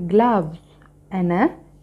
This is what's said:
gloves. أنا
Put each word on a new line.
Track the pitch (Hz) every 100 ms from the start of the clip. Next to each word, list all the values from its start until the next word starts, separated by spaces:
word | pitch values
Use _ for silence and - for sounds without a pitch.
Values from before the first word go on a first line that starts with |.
| 175
gloves. | 208 240 208 156 165 - - - _ -
أنا | 185 175 175 320 - - -